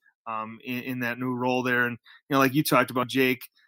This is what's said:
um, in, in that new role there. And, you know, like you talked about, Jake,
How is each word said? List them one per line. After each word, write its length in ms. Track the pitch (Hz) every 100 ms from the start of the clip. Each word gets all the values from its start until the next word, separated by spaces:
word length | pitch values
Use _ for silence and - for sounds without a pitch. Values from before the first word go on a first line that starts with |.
| _ _ -
um, 320 | 110 110 113 123
in, 160 | 123
in 160 | 123 127
that 180 | 120 120
new 160 | 127 123
role 260 | 123 127
there. 240 | 123 123 120
And, 140 | 120 _ - -
you 60 |
know, 60 | 139
like 160 | 135 135
you 80 |
talked 260 | 151 127 123
about, 180 | 123 123
Jake, 360 | 127 131 127 - _